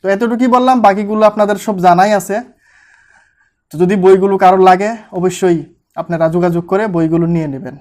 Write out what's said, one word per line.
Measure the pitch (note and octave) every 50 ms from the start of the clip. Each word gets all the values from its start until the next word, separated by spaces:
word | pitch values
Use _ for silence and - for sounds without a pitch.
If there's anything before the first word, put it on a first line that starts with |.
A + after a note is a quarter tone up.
| _
তো | F#3
এতটুকুই | G3 G3+ A#3+ A3+ A#3+ A3 B3
বললাম, | B3+ A#3 B3 B3+ B3+ C4 B3
বাকিগুলো | G#3+ G3+ G3 G3 G#3+ G3 G#3+ G#3+ A3
আপনাদের | G#3+ G#3 G#3+ G#3 G3+ G#3
সব | G3 - - G#3+ F#3
জানাই | F3 F#3 F3 E3+ F#3+ G#3 G#3+
আছে। | G3 F3+ - G3 G#3+ B3 _ _ _ _ _ _ _ _ _ _ _ _ _ _ _ _ _ _ _ _ _ _ _ _ _
তো | - D3+
যদি | F3 F3+ G#3
বইগুলো | G#3 F3 F#3+ F#3+ F#3+ F#3 G3 G3 F#3+
কারোর | F#3+ F3+ F#3 F#3
লাগে, | F#3 F#3 F#3 F#3 G3+ G#3+ A#3 A3 - _ -
অবশ্যই | F#3 F3 F#3 F3+ - F#3+ F#3 F3 D#3+ D3+ - _ _ _ _ _
আপনারা | - - - E3+ D#3+ E3 D#3+
যোগাযোগ | D#3+ F3 F3 F3+ E3+ E3+ E3+
করে | - F#3+ G3 A3
বইগুলো | A3 F3+ E3+ D#3+ D#3+ D#3+ E3+ E3+
নিয়ে | E3 E3+ E3 D#3+
নেবেন। | D3+ C3+ C3 - B2+ C3+ C#3